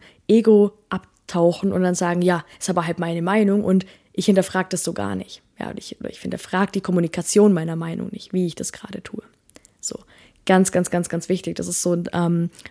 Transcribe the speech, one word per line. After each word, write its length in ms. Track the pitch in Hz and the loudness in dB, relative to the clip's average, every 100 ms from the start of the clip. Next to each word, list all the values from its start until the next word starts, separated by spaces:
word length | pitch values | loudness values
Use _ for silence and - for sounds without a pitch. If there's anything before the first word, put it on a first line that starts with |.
| - _ - | -6 _ 2
Ego 420 | 220 220 214 202 - - | 4 6 6 4 -2 -10
abtauchen 840 | 185 _ _ - 180 170 170 196 | -10 _ _ -6 2 2 2 -2
und 80 | 185 | 0
dann 140 | 180 180 | 0 0
sagen, 260 | 175 175 | -2 0
"Ja, 240 | 180 175 - - | 2 0 -4 -10
ist 120 | - | -4
aber 180 | 180 165 | -2 -2
halt 100 | 170 | -4
meine 240 | 170 170 | -4 -4
Meinung 440 | 175 214 202 208 - | 0 2 2 2 2
und 200 | 190 - - _ | 2 0 -14 _
ich 120 | - 196 | -4 2
hinterfrag 440 | 190 180 190 185 | 4 2 -2 -2
das 160 | 180 - | -4 -4
so 80 | |
gar 220 | 170 101 101 | -6 -6 -6
nicht." 260 | - - _ - | -10 -18 _ -12
Ja, 100 | - | -10
und 80 | - | -10
ich, 200 | - - - | -14 -14 -14
ich 120 | - | -10
hinterfrag 520 | - 180 - 185 196 | -10 -8 -4 -2 0
die 100 | 202 | -2
Kommunikation 720 | 190 180 165 - 165 208 208 | 0 0 0 -4 0 4 6
meiner 220 | 175 165 165 | 4 -2 -6
Meinung 340 | 165 170 - | -6 -8 -10
nicht, 200 | - - | -12 -6
wie 140 | 185 180 | -2 -2
ich 100 | - | -4
das 160 | - | -10
gerade 320 | - - - | -12 -16 -16
tue. 180 | - 208 - _ _ - _ _ | -12 -14 -16 _ _ -20 _ _
So, 180 | - - _ _ _ _ - | -12 -12 _ _ _ _ 2
ganz, 260 | 185 190 | 4 4
ganz, 180 | 180 175 | 2 0
ganz, 200 | 175 170 | -2 -2
ganz 180 | 170 - | -6 -2
wichtig. 300 | 185 - 170 | -4 -4 -8
Das 100 | 175 | -6
ist 140 | 180 | -2
so 120 | 180 | 0
ein, 160 | 175 175 | -2 -2
ähm, 360 | 175 170 170 170 - - | -2 0 0 -2 -6 -12